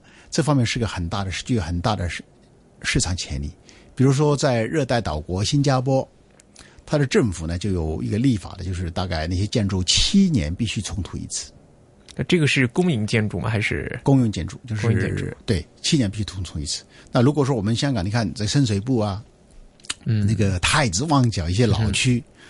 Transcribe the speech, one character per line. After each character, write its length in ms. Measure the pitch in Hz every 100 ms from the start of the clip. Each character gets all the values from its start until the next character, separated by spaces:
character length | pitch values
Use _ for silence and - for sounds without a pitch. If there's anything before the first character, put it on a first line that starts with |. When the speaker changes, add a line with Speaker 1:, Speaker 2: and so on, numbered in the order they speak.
| _ - -
Speaker 1:
这 120 | -
方 120 | 156
面 120 | 143 120
是 120 | 127
个 80 | 107
很 220 | - 85
大 160 | 101
的， 60 | 95
具 240 | 87 -
有 80 | 120
很 180 | 80 87
大 160 | 113 101
的 140 | 87
市-， 120 | - - _ _ _ _ -
市 180 | - -
场 160 | 87 92
潜 240 | - 71
力。 100 | 73 - - - -
比 100 | -
如 80 | 131
说 240 | 135 147 143
在 260 | 147 120
热 220 | 110 147
带 160 | 127 120
岛 180 | 87 76
国 240 | 78 92
新 200 | 107 143
加 180 | 143 131
坡， 260 | 127 131 - _ _ _ _ - - -
它 140 | - 151
的 80 | 139
政 260 | 214 120
府 140 | 85 82
呢 100 | 87
就 140 | 104
有 320 | 90 80 80
一 80 | 120
个 80 | 107
立 180 | 135 107
法 180 | - -
的， 60 |
就 100 | 87
是 160 | 90 87
大 160 | 87 90
概 200 | 82 80
那 80 |
些 120 | 90 104
建 200 | 123 98
筑 160 | 95
七 440 | 90 - - 196 196
年 260 | 135 73
必 120 | 90 113
须 160 | -
重 200 | - -
涂 140 | 82 -
一 80 | -
次。 220 | - - - - _ _ _ - -
Speaker 2:
那 60 |
这 140 | 135 175
个 80 | 143
是 200 | - 123
公 220 | - 180
营 160 | 120 104
建 220 | 117 107
筑 100 | 104
吗？ 120 | 107
还 100 | 113
是？ 400 | 104 82 - -
Speaker 1:
公 180 | - 135
用 120 | 117
建 140 | 98 87
筑， 120 | - -
就 80 |
是， 80 | 107
Speaker 2:
公 80 | 117
营 80 | 110
建 160 | 92
筑。 120 | 95 90 -
Speaker 1:
对， 220 | - 104 - -
七 160 | - 160
年 120 | 110
必 60 | 101
须 80 |
重 180 | 101 95
涂 160 | 92 85
一 60 |
次。 180 | 73 - - - -
那 80 | 135
如 100 | 123
果 140 | 151
说 100 | 135
我 60 | 127
们 160 | 98 113
香 160 | 143
港， 100 | 117
你 80 | 87
看 220 | 120 101
在 140 | 69 104
深 180 | 143
水 160 | 127 98
埗 220 | 113 123
啊， 200 | 104 98 - _ _ - - _ - - -
Speaker 2:
嗯。 200 | 110 104
Speaker 1:
那 80 |
个 240 | 110 98 90
太 280 | - 151 127
子 160 | 85
旺 260 | 160 139 123
角 160 | 101 80
一 60 |
些 140 | 95 117
老 240 | 104 110
区， 340 | - 131 120 -
Speaker 2:
嗯。 60 | - -